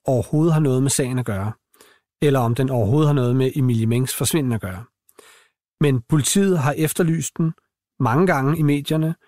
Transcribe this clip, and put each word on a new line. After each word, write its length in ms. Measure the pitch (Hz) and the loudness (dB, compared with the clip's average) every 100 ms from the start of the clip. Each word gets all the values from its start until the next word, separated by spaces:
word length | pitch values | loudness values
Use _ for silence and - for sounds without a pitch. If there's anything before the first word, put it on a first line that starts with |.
overhovedet 480 | - 127 - 151 165 | -2 -2 0 0 2
har 80 | 156 | 2
noget 220 | 147 127 | 2 2
med 80 | 135 | 0
sagen 280 | - 127 127 | 0 -2 -4
at 60 | |
gøre, 280 | 120 98 104 - _ _ - _ _ - | -4 -4 -6 -8 _ _ -20 _ _ -2
eller 180 | 151 135 | 0 2
om 140 | 117 | 0
den 160 | 120 131 | 0 -2
overhovedet 360 | 123 101 147 151 | 0 2 2 2
har 80 | |
noget 220 | 143 123 131 | 2 2 0
med 160 | 131 | 0
Emilie 320 | 151 127 113 113 | 0 0 0 0
Mengs 280 | 117 131 | 0 -2
forsvinden 380 | - 127 165 131 | -4 -2 -2 -2
at 80 | 113 | -4
gøre. 240 | 92 92 117 _ _ _ - - _ _ _ - | -6 -12 -16 _ _ _ -20 -20 _ _ _ -2
Men 220 | 147 131 - | 0 0 0
politiet 500 | 156 123 202 196 180 | 0 2 2 2 2
har 140 | 131 | 0
efterlyst 640 | 147 156 - 170 160 139 - | 0 -2 0 0 -2 -4 -4
den 160 | 165 - _ _ _ - | -4 -4 _ _ _ -4
mange 260 | 123 127 185 | 0 2 2
gange 320 | 147 135 165 | 2 0 0
i 40 | |
medierne, 520 | 147 143 143 156 156 165 | 0 0 -2 -2 -2 -4